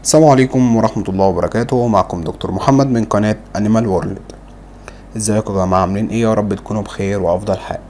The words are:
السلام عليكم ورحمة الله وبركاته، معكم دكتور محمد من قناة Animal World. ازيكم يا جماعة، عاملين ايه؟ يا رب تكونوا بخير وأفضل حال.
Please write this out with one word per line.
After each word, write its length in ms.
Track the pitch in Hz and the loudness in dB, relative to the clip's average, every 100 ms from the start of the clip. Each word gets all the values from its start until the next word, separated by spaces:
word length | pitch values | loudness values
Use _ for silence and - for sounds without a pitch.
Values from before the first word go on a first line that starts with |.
السلام 220 | - 156 156 | 4 4 6
عليكم 500 | 131 131 131 123 113 | 6 4 2 2 2
ورحمة 280 | 110 110 95 | 2 -2 -4
الله 160 | 95 98 | 2 2
وبركاته، 640 | 87 87 113 117 127 120 | 2 -2 -2 -2 0 2
معكم 340 | 101 90 92 | 2 0 -4
دكتور 300 | 80 - - | -8 -6 -6
محمد 360 | 92 - 135 139 | -2 2 2 2
من 180 | 117 107 | 0 0
قناة 300 | 107 107 110 - 98 | 0 0 -2 -6 -4
Animal 320 | 104 110 113 | 0 0 0
World. 320 | 92 - 95 - - - - - - - - - 113 | -2 -2 -10 -14 -20 -20 -20 -20 -20 -20 -20 -14 -6
ازيكم 420 | 107 107 107 98 | -2 -2 -2 -2
يا 60 | 92 | 0
جماعة، 160 | 92 | 2
عاملين 260 | 92 98 110 | 2 -2 -4
ايه؟ 140 | 110 | 0
يا 120 | 113 | 0
رب 200 | 110 104 | 0 0
تكونوا 280 | 98 - 107 | -4 -4 -6
بخير 400 | 98 - 98 101 | -6 -6 -4 -2
وأفضل 360 | 87 90 104 95 | -2 -2 -2 -6
حال. 200 | - - | -6 -12